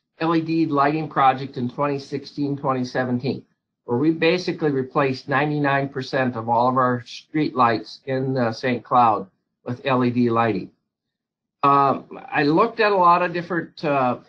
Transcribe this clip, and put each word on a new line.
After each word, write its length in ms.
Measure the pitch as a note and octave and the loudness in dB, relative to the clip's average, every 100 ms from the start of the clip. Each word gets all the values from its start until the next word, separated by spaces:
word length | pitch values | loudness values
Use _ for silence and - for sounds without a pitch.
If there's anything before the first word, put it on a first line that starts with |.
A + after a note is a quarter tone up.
| _ - | _ -4
L 160 | D#3+ E3 | 0 0
E 60 | |
D 240 | D#3+ E3 D#3 | 0 0 2
lighting 420 | C#3+ C#3+ D#3 D3+ | 2 2 0 -2
project 480 | - C3+ C3 C3+ - | 2 2 2 -4 -6
in 140 | B2 | -6
twenty 300 | - C#3+ C#3 | -2 -2 -4
sixteen, 580 | C#3 C#3 - - C#3+ C#3 | -6 -10 -10 -6 -4 -4
twenty 260 | C#3+ B2+ | -2 -2
seventeen, 640 | B2 C3+ B2 B2 C3 - - _ _ _ - | -2 -4 -2 -2 -2 -6 -10 _ _ _ -4
where 120 | A#2+ | 0
we 140 | D#3 | 0
basically 600 | D#3+ E3 F3+ F3+ E3+ D#3 | 2 2 0 -2 -2 -2
replaced 580 | C3+ C3 D#3 C#3 B2+ - | -2 -2 -2 -2 -2 -4
ninety-nine 580 | C3+ D3+ D3 C#3+ C#3 C#3 | -2 0 0 0 0 -2
percent 480 | C3+ B2+ C#3 B2+ A2+ | -6 -4 -2 -2 -2
of 140 | A2+ | -2
all 180 | A#2 B2 | 2 2
of 80 | B2+ | 2
our 260 | B2+ B2 A#2+ | 2 0 -6
street 500 | - - D#3 D3+ B2 | -18 -6 -2 -2 2
lights 460 | A#2+ G#2+ - - | 2 0 -4 -14
in, 340 | - C3 C3+ C3 | -6 -4 -2 -2
uh, 140 | A#2 | -2
Saint 320 | A#2 C3 B2 | -2 -4 -4
Cloud 460 | - B2 A#2+ G2+ F#2+ _ _ _ | 0 4 4 2 -4 _ _ _
with 160 | - B2 C#3 | -10 -8 -2
L 180 | B2+ | 0
E 60 | B2 | 2
D 200 | A#2+ A#2+ | 2 2
lighting. 400 | A#2 A#2 G2 - _ _ _ _ _ _ _ _ _ | 2 0 0 -6 _ _ _ _ _ _ _ _ _
Um, 560 | C#3+ C#3+ C#3 B2+ - - - | 2 4 4 0 -6 -18 -8
I 140 | C#3 | -2
looked 360 | D3 E3 A#3 A3+ | 2 2 2 2
at 100 | G#3 | 2
a 60 | G3+ | 4
lot 240 | F3 F3 | 4 4
of 120 | F3 | 2
different, 500 | F3 E3+ F3+ - - | -4 -6 -6 -6 -6
uh, 360 | F3 E3+ B2+ A#2 | -2 0 0 -2